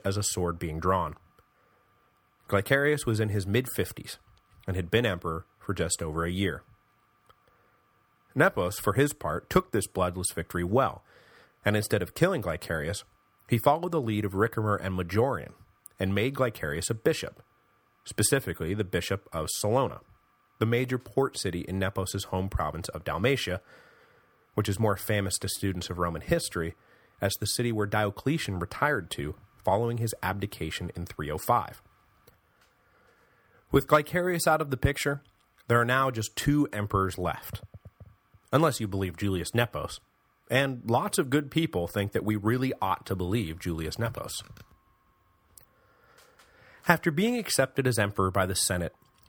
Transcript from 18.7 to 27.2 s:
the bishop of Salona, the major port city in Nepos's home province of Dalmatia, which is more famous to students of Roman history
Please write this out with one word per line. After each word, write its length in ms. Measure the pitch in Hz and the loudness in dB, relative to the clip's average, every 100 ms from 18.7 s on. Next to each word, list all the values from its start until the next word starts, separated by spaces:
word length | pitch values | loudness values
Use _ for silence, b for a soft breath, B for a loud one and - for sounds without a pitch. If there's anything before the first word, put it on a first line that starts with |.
the 120 | 104 | -2
bishop 440 | 92 87 - 98 - | 0 -2 -2 -4 -4
of 160 | 82 78 | -6 -4
Salona, 500 | - 104 123 117 - _ - _ _ _ - | -2 0 2 0 -4 _ -20 _ _ _ -2
the 60 | |
major 320 | 113 120 127 127 | 2 2 0 -4
port 400 | - - 135 - | -2 0 0 0
city 240 | 98 87 | -4 -4
in 180 | - 95 | -4 0
Nepos's 460 | 95 98 92 101 | 0 0 -4 -4
home 240 | - 92 95 | -2 -2 -2
province 400 | - 76 78 - | -2 -2 -4 -8
of 160 | - | -8
Dalmatia, 560 | - 76 117 135 - 90 b b b b b b b b b | -4 0 2 0 -2 -6 b b b b b b b b b
which 120 | - 107 | -2 0
is 140 | 95 | 2
more 160 | 110 95 | 2 0
famous 400 | - 104 98 - | 0 0 0 -2
to 100 | 95 | -4
students 420 | - 98 90 - | -2 -2 -2 -4
of 80 | 87 | -2
Roman 240 | 87 80 | -2 -2
history 520 | - 170 - 87 82 - b b b b | 0 0 0 -4 -4 -6 b b b b